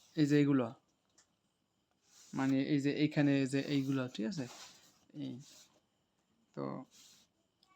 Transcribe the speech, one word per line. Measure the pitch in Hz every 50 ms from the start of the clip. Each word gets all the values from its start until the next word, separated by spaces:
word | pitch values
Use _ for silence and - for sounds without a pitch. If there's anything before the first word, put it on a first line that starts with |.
| _ _ -
এই | 165 147 139
যে | 147 147
এইগুলো, | 143 143 139 131 120 113 - - _ _ _ _ _ _ _ _ - _ _ _ _ _ _ _ _ _ _ _ _ _ _ _ _ _ _ - - - -
মানে | 143 135 135 135 135 135 135 151
এই | 143 131
যে | 143 - - 151
এইখানে | 147 - 156 147 143 139 139 135 127
যে | 135 139 135 - 147
এইগুলো, | 139 135 135 139 135 127 127 -
ঠিক | - 208 220
আছে, | 185 156 123 117 - - - - - - - - _ _ _ _ - 151 139
এই। | 131 127 120 147 - - - - _ _ _ _ _ _ _ _ _ _ _ _ _ _ _ _ _ -
তো | 143 139 135 139 135 131 _ _ - - - - _ _ _ _ _ _ _ _ _ _ _ _